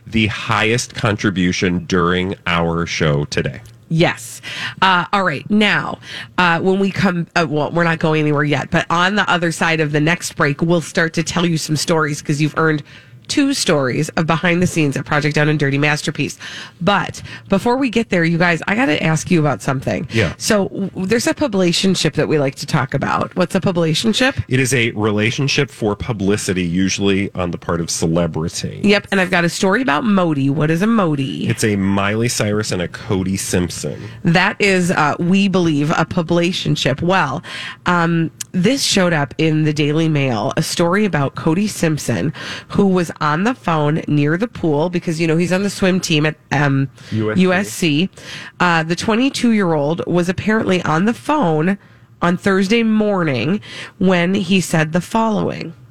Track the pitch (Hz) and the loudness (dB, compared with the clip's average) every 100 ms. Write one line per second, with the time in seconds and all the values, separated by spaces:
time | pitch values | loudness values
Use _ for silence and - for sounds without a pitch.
0 | - 110 107 - - 104 110 120 - - | -4 0 0 0 -2 0 2 0 -4 -4
1 | 117 101 110 90 90 - 95 87 82 92 | -2 0 0 2 0 2 0 0 0 2
2 | 85 90 92 92 - 85 85 82 85 - | 2 0 -2 -4 -2 0 0 0 -2 0
3 | 80 71 73 - 76 65 - - - 160 | 0 0 -2 -4 -4 -6 -16 -18 -4 0
4 | 165 - - - - - - - 190 180 | 0 0 -10 -16 -14 -10 -8 0 2 2
5 | 165 202 180 139 - 208 208 160 - - | 0 0 0 -2 0 2 2 2 -2 -8
6 | - - - - 175 165 190 190 196 - | -12 -16 -6 0 2 2 2 2 0 0
7 | 190 175 165 175 160 151 139 165 170 160 | 0 0 -2 -2 0 0 0 0 0 2
8 | 160 156 151 143 147 143 - 165 - 165 | 2 2 2 2 0 -2 0 -2 0 2
9 | 185 208 185 170 170 160 170 160 151 147 | 2 2 2 0 0 0 0 0 0 2
10 | 151 175 - - 151 143 170 175 - 185 | 2 0 -4 -2 0 0 2 0 0 -2
11 | 160 170 160 170 175 160 - 151 - 165 | 0 -2 -2 0 0 0 -2 -2 0 0
12 | 151 147 - 147 151 - 160 151 - - | 0 -2 -4 0 0 2 0 0 -4 -20
13 | - - - - 277 277 - 147 131 135 | -20 -18 -4 0 0 0 0 2 2 0
14 | 156 - 160 160 180 170 180 170 147 131 | -2 -2 0 2 2 2 2 2 0 -2
15 | - 151 151 151 151 151 143 139 147 147 | -2 0 0 2 2 2 0 2 2 0
16 | - 151 135 - - - - - 175 196 | -2 -4 -6 -6 -14 -16 -16 -4 0 0
17 | - - - - - 196 240 254 277 226 | 0 -8 -14 -12 -2 0 2 0 0 0
18 | 226 180 165 165 175 165 - 208 277 302 | 0 2 2 2 2 0 0 0 0 0
19 | 165 156 - 160 147 123 - 131 123 95 | 0 0 2 2 2 0 -2 -2 -2 -4
20 | - 110 87 - - 214 190 - 196 - | -2 0 0 -2 0 0 0 -4 -6 -4
21 | 185 233 320 311 294 196 175 - 190 180 | -2 0 0 0 0 2 2 2 0 2
22 | 160 156 107 151 139 - 156 151 123 139 | 0 0 0 0 0 -4 -4 -2 0 -2
23 | - 156 - 180 175 185 196 175 160 156 | -2 -2 -2 -2 -2 0 0 0 0 0
24 | 226 202 254 - - 127 131 131 113 101 | 0 0 0 -2 -2 0 2 2 0 0
25 | 107 104 110 - 139 - 139 - 107 101 | 0 2 0 0 -2 0 -2 -2 -2 -2
26 | - 110 98 104 - 92 87 87 95 95 | -4 -2 0 0 0 -2 0 0 0 0
27 | 101 95 98 92 87 82 - 85 82 - | 0 0 -2 -4 -4 -4 -4 -4 -2 -2
28 | 85 82 85 80 82 - 87 - - 202 | 0 2 0 -2 -6 -6 -10 -2 0 0
29 | - 196 180 180 170 - 196 208 269 285 | 0 -2 0 0 0 0 0 0 0 0
30 | 247 196 175 143 135 139 151 165 214 233 | 2 2 2 0 0 0 0 0 2 2
31 | 175 143 135 73 120 113 110 101 95 98 | 2 0 -4 -4 -2 0 0 2 2 0
32 | 101 110 123 - 107 104 107 92 87 - | 0 0 -2 0 0 0 -2 -4 -4 -8
33 | - 98 92 95 - 95 87 - 73 - | -4 -2 -2 -4 -2 -2 -2 -4 -8 -8
34 | 110 - - 170 196 - 202 185 175 - | -12 -4 0 2 2 0 2 2 2 2
35 | 147 - 175 196 196 185 165 143 147 - | 2 0 2 2 2 2 2 2 0 0
36 | 165 180 160 175 175 180 156 151 143 139 | -2 -2 0 0 0 -2 -2 0 0 0
37 | 170 190 143 143 - - - - - 175 | 0 2 0 -4 -8 -12 -12 -6 0 2
38 | 170 165 165 - - 185 185 277 - 202 | 2 2 0 -4 -6 0 2 2 0 2
39 | 180 160 143 - 160 156 156 151 147 151 | 2 2 -2 0 2 2 2 2 0 2
40 | 160 147 135 110 123 - 160 - 170 190 | 2 2 2 0 -2 -2 -2 0 2 2
41 | 214 151 139 - 170 165 214 - 165 147 | 2 0 -2 -2 0 0 -2 0 0 0
42 | - 107 131 - - - - - 196 185 | -2 -2 -2 -6 -10 -12 -8 -2 0 2
43 | 165 - 151 151 214 262 - 160 147 160 | -2 -4 -2 0 -2 -2 -2 0 0 -2
44 | - 147 143 175 240 - 165 147 175 175 | 0 0 2 0 -4 -4 -2 0 0 -2
45 | - 160 165 160 175 185 202 - 185 185 | -4 -2 0 0 2 0 -2 0 0 0
46 | - 151 156 156 - 135 143 135 135 - | 0 0 0 -2 -2 0 2 2 -2 -6
47 | - 107 107 107 185 185 202 - 170 147 | -6 -2 0 2 2 2 -2 -2 0 0
48 | 190 - - - - - 180 165 160 175 | -2 -6 -16 -16 -10 0 2 2 0 -2
49 | - 220 269 - 240 214 180 156 143 170 | 0 2 0 2 2 2 2 2 0 -2
50 | - 175 175 180 208 220 - 180 - 156 | 0 0 0 -2 0 0 2 0 2 2
51 | 208 240 - 302 180 156 170 202 - - | 2 -2 -2 0 2 2 0 -2 -8 -20
52 | - - 170 175 202 190 190 233 226 214 | -20 -2 0 0 2 2 2 2 2 2
53 | 214 190 160 123 123 208 - - - - | 2 0 0 0 0 -2 -6 -16 -12 0
54 | 185 180 175 196 170 190 - 160 156 175 | 2 4 2 0 2 0 2 0 2 -2
55 | - 226 226 196 170 - 160 - - | 0 0 0 0 -2 -4 -10 -14 -20